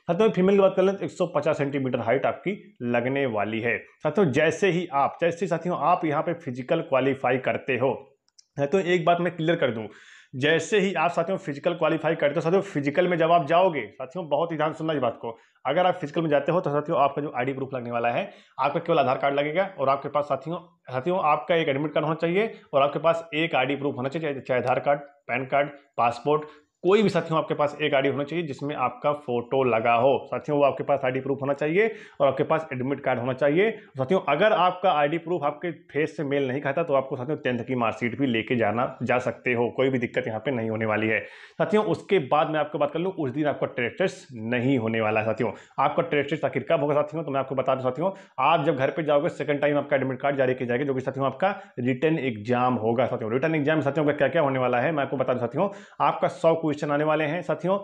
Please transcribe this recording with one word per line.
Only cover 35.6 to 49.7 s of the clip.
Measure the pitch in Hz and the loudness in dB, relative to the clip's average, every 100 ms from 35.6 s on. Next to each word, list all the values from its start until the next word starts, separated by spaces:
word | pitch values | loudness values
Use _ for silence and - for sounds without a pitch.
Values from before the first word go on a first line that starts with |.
| 175 160 - | -6 -10 -6
फेस | - 151 147 | -4 -2 -4
से | |
मेल | 143 143 135 | -2 0 0
नहीं | 135 | -2
खाता | 147 139 | -2 -2
तो | 165 | 2
आपको | 135 131 131 | 0 0 -4
साथियों | 123 143 | -6 -4
टेंथ | 131 123 120 | -2 -2 -2
की | 127 | 0
मार्कशीट | 113 - 120 107 | 0 0 -4 -2
भी | 135 | 0
लेके | 113 107 127 | 0 0 0
जाना, | 104 113 131 - | 2 0 -2 -2
जा | 120 123 | 0 0
सकते | 120 - 127 | 0 -4 -2
हो, | 117 117 | 0 0
कोई | - 135 | 0 0
भी | 131 | 0
दिक्कत | 117 - 123 | -2 -4 -4
यहाँ | 110 | -4
पे | 147 | -4
नहीं | 127 113 | -2 -2
होने | 107 110 | -2 0
वाली | 107 110 | 0 2
है। | 107 - - - - | 0 -2 -12 -12 -4
साथियों | 160 214 208 | 0 2 0
उसके | 143 - 196 131 | -2 0 0 4
बाद | 147 156 | 2 2
मैं | 156 | 0
आपको | 147 156 | -2 -2
बात | 143 | -2
कर | 160 | -2
लूँ | 185 | -4
उस | 185 135 | -4 -4
दिन | 131 147 | -2 -2
आपका | 135 139 | -2 -4
ट्रेड | - 120 - | -2 -2 0
टेस्ट | 185 - - 120 110 | -2 -2 -14 -10 -4
नहीं | 123 127 135 | 0 2 2
होने | 113 113 | 2 0
वाला | 107 110 | 2 2
है। | 107 | 0
साथियों | 107 113 - - - | 0 -2 -4 -8 -2
आपका | 139 - | 0 0
ट्रेड | 170 147 143 | 0 0 -2
टेस्ट | 156 139 | -2 -2
आखिर | 139 - | -2 0
कब | 165 | 0
होगा | 143 147 | 2 0
साथियों, | 147 156 | 0 -4
तो | 151 | -4
मैं | 135 | -4
आपको | 131 131 | -2 -2
बता | 123 131 | 0 0
दूँ | |
साथियों, | 127 127 185 190 - - | 0 -2 -2 -4 -10 0
आप | 135 170 185 | 2 4 2
जब | 143 | 0
घर | 135 | 0
पे | 160 | 0
जाओगे | 151 147 160 | 0 2 2
सेकंड | - 143 143 | -2 -2 0
टाइम | 147 | 2